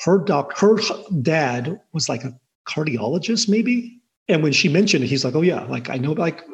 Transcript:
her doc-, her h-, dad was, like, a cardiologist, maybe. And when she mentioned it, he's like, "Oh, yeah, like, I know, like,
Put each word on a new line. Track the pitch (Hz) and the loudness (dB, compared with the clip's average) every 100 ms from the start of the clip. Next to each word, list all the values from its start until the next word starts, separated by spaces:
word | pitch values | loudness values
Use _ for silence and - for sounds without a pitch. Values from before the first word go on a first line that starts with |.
her | - 190 | 2 2
doc-, | 147 147 143 - | 4 0 -2 2
her | 202 214 | 4 4
h-, | - - - 165 | 2 -6 -4 -2
dad | 123 160 139 123 127 196 _ | 0 2 0 -2 -4 -8 _
was, | 160 - | -6 -4
like, | 123 | -4
a | 131 - _ _ - | -8 -14 _ _ -8
cardiologist, | - 156 117 107 170 151 226 - | -4 -2 -2 -2 -2 -2 -2 2
maybe. | 214 240 247 - - _ _ - | 2 2 0 -2 -14 _ _ -2
And | 165 | 2
when | 151 | 2
she | 135 180 | 2 2
mentioned | 160 214 156 | 4 4 2
it, | 120 | 2
he's | 135 | 0
like, | 127 | 0
"Oh, | 143 | 2
yeah, | 180 151 | 2 0
like, | 113 127 120 | -4 -8 -6
I | 131 | -4
know, | 135 | -2
like, | 156 165 - - | -2 -2 -4 -10